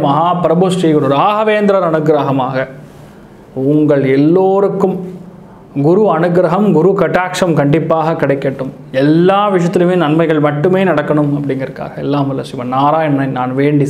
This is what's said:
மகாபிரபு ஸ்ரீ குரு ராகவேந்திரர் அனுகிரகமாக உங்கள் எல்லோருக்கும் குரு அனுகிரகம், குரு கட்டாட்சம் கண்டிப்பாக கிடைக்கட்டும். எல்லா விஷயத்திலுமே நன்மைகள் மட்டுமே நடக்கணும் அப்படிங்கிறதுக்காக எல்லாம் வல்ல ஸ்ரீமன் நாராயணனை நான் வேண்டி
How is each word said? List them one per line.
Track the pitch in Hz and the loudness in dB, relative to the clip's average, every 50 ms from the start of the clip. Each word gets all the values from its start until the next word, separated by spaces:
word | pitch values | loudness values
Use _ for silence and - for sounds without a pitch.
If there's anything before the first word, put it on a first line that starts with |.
| 151 | 0
மகாபிரபு | 139 139 151 170 175 175 175 175 160 165 175 190 180 180 | 0 0 0 0 0 0 0 0 0 2 2 2 0 0
ஸ்ரீ | 185 175 160 151 | 0 0 2 2
குரு | 147 135 135 139 | 2 2 2 2
ராகவேந்திரர் | 143 175 208 208 214 220 214 214 214 208 202 196 190 180 165 | 2 2 2 0 0 0 0 0 2 2 2 2 2 0 0
அனுகிரகமாக | 156 160 147 160 151 143 135 135 135 143 - 135 131 131 131 - - - - - - - - - - - - - - - - - - 131 131 143 151 | -2 0 0 2 0 0 0 -2 -2 -2 -2 -4 -4 -4 -6 -6 -10 -18 -20 -20 -20 -20 -20 -20 -20 -20 -20 -20 -20 -20 -20 -14 -8 -4 0 0 2
உங்கள் | 151 151 147 143 139 131 131 135 | 2 2 2 2 2 2 2 2
எல்லோருக்கும் | 139 147 156 180 190 185 190 190 196 202 185 170 185 190 185 170 - - - - - - - - - - - - - - - - 143 139 | 2 4 4 4 2 2 2 2 2 0 0 0 0 -2 -2 -2 -4 -8 -12 -14 -16 -18 -20 -20 -20 -20 -20 -20 -20 -18 -8 -4 -2 0
குரு | 156 180 208 214 190 160 | 2 2 2 2 2 2
அனுகிரகம், | 160 175 175 170 185 175 156 170 202 214 196 160 | 0 0 0 2 2 2 2 2 2 2 2 2
குரு | 151 165 196 185 196 | 4 4 2 2 2
கட்டாட்சம் | 165 151 151 180 185 180 - - 190 170 151 143 | 0 0 0 0 -2 -2 -2 -2 0 0 2 2
கண்டிப்பாக | 143 143 156 160 160 165 165 160 151 160 160 151 | 2 2 2 0 0 0 0 0 0 -2 -2 -2
கிடைக்கட்டும். | 147 139 139 139 - 135 131 - 131 131 - - - - - 131 | -2 -2 -2 -2 -4 -4 -6 -6 -8 -10 -12 -16 -14 -6 -2 0
எல்லா | 139 151 156 170 175 185 190 202 208 208 190 | 2 2 2 4 4 2 2 2 2 0 0
விஷயத்திலுமே | 175 175 165 - 175 175 175 185 180 156 | 0 0 0 0 0 2 2 2 0 0
நன்மைகள் | 151 156 165 170 156 160 147 147 | 0 2 0 2 0 0 0 0
மட்டுமே | 147 147 147 156 180 185 190 190 180 | 0 0 0 0 0 2 2 2 0
நடக்கணும் | 151 147 143 143 147 151 147 143 143 147 | 0 0 0 0 0 0 0 0 -2 -2
அப்படிங்கிறதுக்காக | 143 139 135 131 135 - - - 143 143 - 147 143 | -4 -4 -4 -6 -6 -8 -10 -10 -12 -12 -10 -8 -6
எல்லாம் | 139 143 143 139 139 | -4 -2 -2 -2 -4
வல்ல | 135 135 131 - | -4 -6 -8 -10
ஸ்ரீமன் | 135 127 123 123 131 | -10 -10 -8 -4 -2
நாராயணனை | 135 139 147 156 160 160 147 139 139 135 135 131 123 | 0 0 0 0 0 0 0 -2 -2 -2 -4 -4 -4
நான் | 127 127 127 135 | -6 -4 -2 0
வேண்டி | 139 147 151 143 135 | 0 2 2 0 0